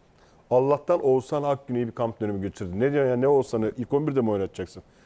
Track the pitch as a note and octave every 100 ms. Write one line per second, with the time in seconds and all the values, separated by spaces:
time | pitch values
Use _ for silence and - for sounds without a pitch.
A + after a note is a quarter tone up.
0 | _ _ _ _ _ B2 C3+ C#3+ - F3
1 | C3 C3 B2 D3 C#3+ C#3 - A#2+ A#2 A#2+
2 | A2+ G#2 G#2+ G2 F#2+ - F#2 F#2 C3+ C#3+
3 | C3 B2 C3+ C#3+ B2 A#2 A2 B2 A#2 C#3+
4 | D3+ C3+ A2+ G#2 F#2+ - F2+ F#2 - _